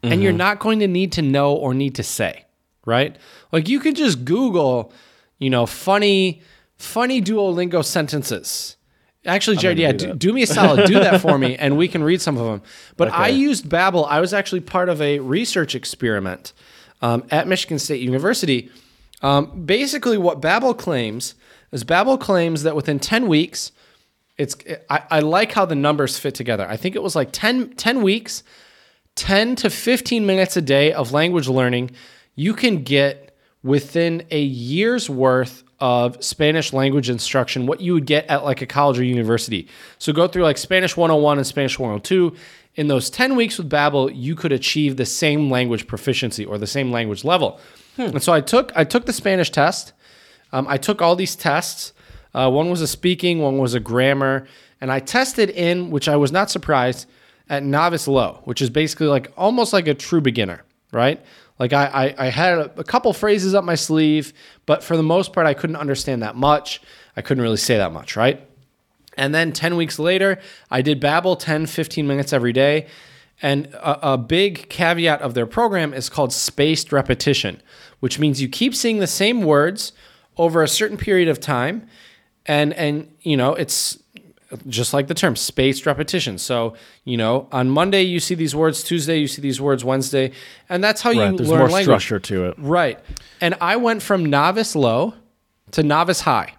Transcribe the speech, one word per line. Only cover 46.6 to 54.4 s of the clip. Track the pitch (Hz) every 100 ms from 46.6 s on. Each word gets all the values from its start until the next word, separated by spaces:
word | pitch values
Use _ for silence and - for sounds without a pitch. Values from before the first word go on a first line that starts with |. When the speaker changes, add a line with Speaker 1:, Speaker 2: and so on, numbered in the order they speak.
| 101
Speaker 1:
same | 139 127
language | 120 110 101 131
level. | 180 131 - - - _ -
Speaker 2:
Hmm. |
Speaker 1:
And | 240 131
so | 151
I | 165
took, | - 240 254 -
I | 156
took | 240 240
the |
Spanish | 226 202 190 165
test. | - 165 - - _ _ - _ _ _
Um, | 131 135
I | 139
took | - 214
all | 170 180
these | 190 -
tests. | 160 143 - - - _ _ - _
Uh, | 127 131
one | 135 165
was | 180
a | 156
speaking, | - 180 180 180 170
one | 143 135
was | 131
a | 120
grammar. | 104 117 131 139 135 135